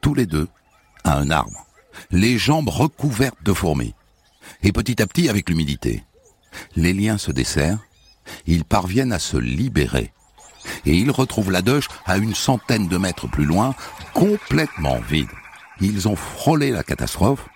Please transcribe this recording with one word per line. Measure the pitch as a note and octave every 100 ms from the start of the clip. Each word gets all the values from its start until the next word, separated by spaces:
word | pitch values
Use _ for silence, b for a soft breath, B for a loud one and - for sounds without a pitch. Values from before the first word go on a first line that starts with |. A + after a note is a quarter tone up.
tous | D3
les | C#3+ A2+
deux, | D#2 D#2 _ _ _ _ _
à | - C#2+
un | C#2+
arbre, | D#2 G#1 - - _ _ B B
les | F2 G#2+ B2
jambes | G2+ D#3 B2+
recouvertes | D2+ D3 - D3 A2 C3+ -
de | -
fourmis. | F2+ F2+ D2 A#1 - _ _ _ _ B B
Et | G2
petit | G#2 A2+ B2
à | G#2+
petit, | - E3+
avec | G#2 -
l'humidité, | E2 D2+ C#2+ B1 G#1+ - _ _ _ _ B B -
les | E2+
liens | F#2+ G#2 G#2+
se | -
desserrent, | C2 B1+ D2+ D2 G#2+ - _ _ _ - B -
ils | E2
parviennent | D#2 G#2+ F2+ G2+ C3
à | G2+
se | - C#2
libérer. | A#1+ C2+ C3 F#2 C2 C2 A1+ _ _ _ - B B B -
Et | E2
ils | A#2+
retrouvent | C3+ C3 - F#2+
la | F#2
Deuche | F#2+ C#3+ C3+ B -
à | F#2
une | A2
centaine | G#2 - B2 - A#2 F#2+
de | F2+
mètres | F#2+ F2 A#1+
plus | C#2
loin, | D2 F2 A#2+ C3+ B B B
complètement | - F#3+ G#3 - C#3+ D#3 - D2 B1+
vide. | A1 D2+ C2 - - - - -
Ils | F#2+ G#2 F#2+
ont | G2+
frôlé | - - - D#3 C#3
la | A2
catastrophe | - - B1 - G2 C#3 -